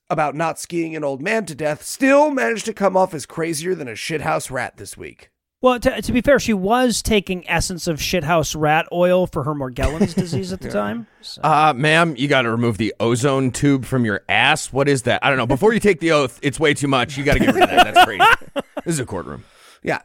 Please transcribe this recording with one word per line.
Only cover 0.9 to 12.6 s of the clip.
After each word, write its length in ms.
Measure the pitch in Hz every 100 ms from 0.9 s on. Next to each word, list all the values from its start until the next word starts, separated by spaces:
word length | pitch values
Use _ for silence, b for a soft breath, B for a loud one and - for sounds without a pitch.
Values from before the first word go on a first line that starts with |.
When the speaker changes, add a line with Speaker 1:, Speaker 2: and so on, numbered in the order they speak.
Speaker 1:
an 80 | 160
old 160 | 147 135
man 240 | 170 220 175
to 80 |
death, 280 | 143 151 151
still 480 | - - 269 277 302
managed 360 | 269 233 226 226
to 60 |
come 220 | 202 196 185
off 180 | 185
as 120 | 160 -
crazier 480 | - 165 151 170
than 140 | 180 131
a 40 |
shithouse 580 | 107 - 156 139 156 -
rat 260 | 127 113 -
this 200 | 101 -
week. 340 | 82 58 - _ _ _
Speaker 2:
Well, 200 | 254 247
to, 220 | 262 240
to 100 | -
be 80 | 233
fair, 180 | 262 254
she 140 | -
was 480 | 202 185 240 254 202
taking 480 | - 220 - 180 -
essence 380 | 170 - 180 175
of 100 | 151
shithouse 560 | - 185 151 170 139 156
rat 280 | 151 156 165
oil 340 | 175 180 180 175
for 180 | 165
her 100 | 139
Morgellons 600 | 147 131 123 - 156 190
<laughs> 0 |
disease 380 | 170 180 196 185
at 80 | 190
the 80 | 123
Speaker 1:
Yeah. 60 |
Speaker 2:
time. 320 | 202 208 233 220 _
So. 180 | - -
Speaker 3:
Uh, 300 | 147 151 156
ma'am, 400 | 135 151 160 170 120
you 100 | 143
gotta 220 | 139 117
remove 260 | 113